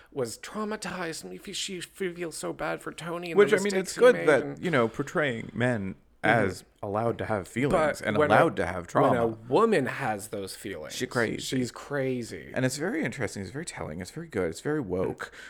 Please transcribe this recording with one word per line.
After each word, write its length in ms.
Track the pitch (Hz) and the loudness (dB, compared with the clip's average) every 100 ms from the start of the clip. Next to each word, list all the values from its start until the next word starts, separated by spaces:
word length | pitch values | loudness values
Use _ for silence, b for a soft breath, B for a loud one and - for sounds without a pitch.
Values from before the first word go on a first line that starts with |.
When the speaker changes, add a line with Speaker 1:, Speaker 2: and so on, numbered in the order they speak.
| B | B
Speaker 1:
was 260 | 139 117 - | -6 -6 -6
traumatized, 840 | - 214 214 214 190 180 165 156 | -10 -6 -6 -6 -8 -6 -6 -8
and 80 | 185 | -12
he 60 | 180 | -14
fe-, 140 | - | -10
she 280 | 180 - 180 | -8 -6 -8
fe-, 340 | - - 185 | -10 -6 -6
feels 220 | 175 170 147 | -4 -8 -6
so 160 | 175 | -6
bad 280 | 156 156 165 | -4 -4 -4
for 120 | - | -8
Tony 400 | - 165 170 175 | -10 -8 -6 2
and 60 | 170 | 6
Speaker 2:
Which, 120 | 208 | 6
Speaker 1:
the 60 | 196 | 6
Speaker 2:
I 20 | |
mean, 60 | |
Speaker 1:
mistakes 240 | 202 190 185 | 2 0 -2
Speaker 2:
it's 40 | - | 6
Speaker 1:
he 40 | |
Speaker 2:
good 140 | 240 175 | 6 8
Speaker 1:
made 120 | 170 | 6
Speaker 2:
that, 140 | 139 | 4
Speaker 1:
and 220 | 139 139 | 4 -4
Speaker 2:
you 60 | 180 | 0
know, 180 | 147 113 | 2 2
portraying 640 | - 139 175 147 113 - | 0 -4 0 0 -2 -6
men 440 | - 123 117 95 - _ _ | 0 0 0 -2 -8 _ _
Speaker 1:
Mm-hmm. 220 | 107 113 98 | 2 4 4
Speaker 2:
as 160 | 90 - _ | -2 -10 _
allowed 340 | 107 104 117 98 | -4 0 0 -2
to 80 | 92 | -2
have 200 | 104 87 | -2 -4
feelings 540 | 113 139 175 151 - | -2 2 2 2 0
Speaker 1:
But 0 | |
Speaker 2:
and 120 | - 110 | 0 2
Speaker 1:
when 140 | 151 | 6
a, 20 | |
Speaker 2:
allowed 220 | 110 160 101 | 6 6 2
to 100 | 87 | -2
have 220 | 90 87 | -4 -2
trauma. 200 | 131 131 | 4 4
Speaker 1:
when 80 | 120 | 4
a 60 | 117 110 113 | 2 -2 0
woman 380 | 143 226 185 120 | 4 4 4 2
has 420 | - 131 104 98 | -2 -4 -4 -6
those 280 | 104 95 - | -8 -8 -10
feelings, 360 | 107 85 73 - | -10 -10 -10 -6
Speaker 2:
She's 120 | 131 | -4
crazy. 300 | 127 113 - | 0 0 -2
Speaker 1:
she's 300 | - 135 120 | -2 -2 -2
crazy. 800 | - - 143 131 127 110 92 67 | -6 -8 -4 -2 -2 -6 -12 -8
Speaker 2:
And 100 | 87 | -2
it's 120 | 131 143 | -2 0
very 280 | 170 311 | -2 -2
interesting. 360 | 180 104 104 107 | -4 -2 -4 -4
It's 120 | 95 | -8
very 120 | 127 | -10
telling. 360 | 170 - - 78 | -10 -8 -8 -8
It's 100 | 92 | -10
very 160 | - 165 | -10 -8
good. 220 | 104 85 | -2 -2
It's 100 | 80 | -2
very 200 | 139 151 | -4 -4
woke 500 | 101 90 90 - - B | -2 -2 -2 -4 -10 B